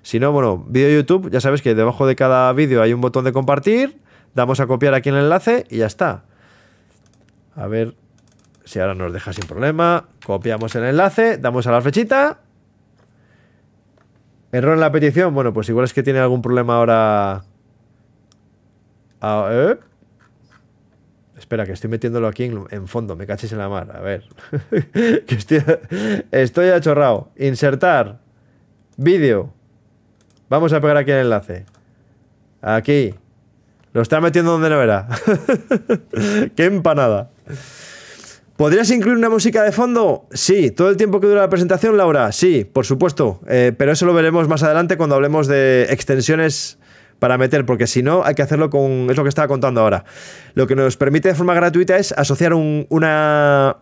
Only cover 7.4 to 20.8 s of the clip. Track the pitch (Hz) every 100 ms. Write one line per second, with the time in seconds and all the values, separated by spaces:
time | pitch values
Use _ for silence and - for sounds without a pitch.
7.4 | _ - 101 110 113 - _ _ _ _
8.4 | _ _ - 98 95 92 90 95 - 90
9.4 | 85 87 139 156 170 175 - _ - 98
10.4 | 117 107 110 120 123 151 190 208 226 160
11.4 | 127 123 120 117 135 196 220 262 294 -
12.4 | _ _ _ _ _ _ _ _ _ _
13.4 | _ _ _ _ _ _ _ _ _ _
14.4 | _ 123 135 160 156 151 147 165 185 139
15.4 | 123 110 104 117 127 - 127 131 127 127
16.4 | 120 123 120 117 117 113 110 104 101 95
17.4 | 92 _ _ _ _ _ _ _ _ _
18.4 | _ _ _ _ _ _ _ _ 107 107
19.4 | 101 120 175 - _ _ _ _ _ _
20.4 | _ _ _ _